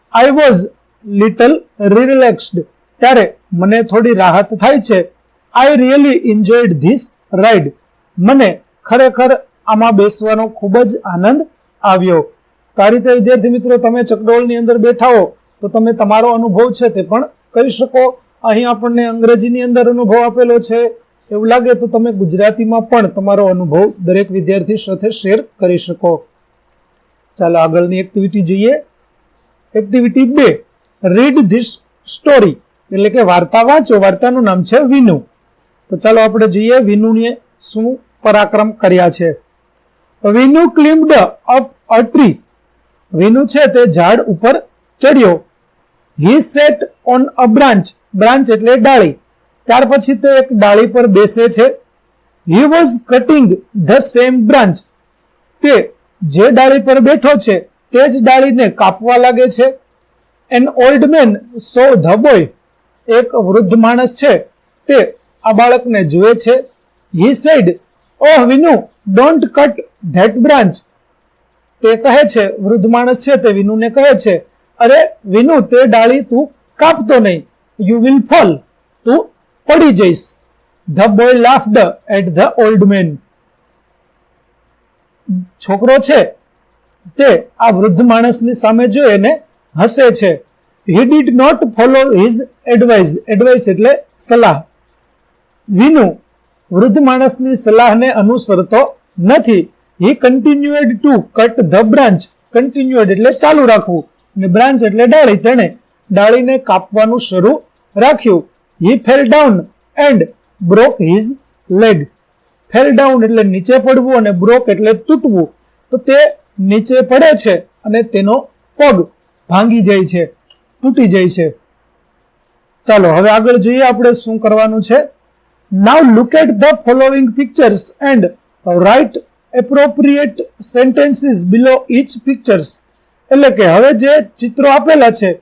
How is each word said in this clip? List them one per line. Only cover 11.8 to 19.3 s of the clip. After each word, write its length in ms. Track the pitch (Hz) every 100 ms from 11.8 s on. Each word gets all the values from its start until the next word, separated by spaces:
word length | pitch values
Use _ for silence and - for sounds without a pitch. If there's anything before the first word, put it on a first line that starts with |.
આવ્યો. 400 | 208 190 185 165 147 _ _ _ _ -
તો 60 |
આ 80 | 202
રીતે 240 | 240 254
વિદ્યાર્થી 360 | 247 214 254 226
મિત્રો, 280 | 240 247 247
તમે 260 | 233 240
ચકડોળની 520 | 240 220 220 233 247 233
અંદર 220 | 233 233
બેઠા 300 | 233 240 247
હો 300 | 233 175 - _ _
તો 60 | 202
તમે 260 | 220 226
તમારો 400 | 226 202 214 240
અનુભવ 380 | 226 226 185 247
છે 180 | - 240
તે 120 | 196
પણ 200 | 170 220 302 _ _
કહી 160 | 233 262
શકો. 480 | - 254 254 254 254 _ _
અહીં 260 | 226 214 240
આપણને 360 | 220 240 233 233
અંગ્રેજીની 560 | 226 226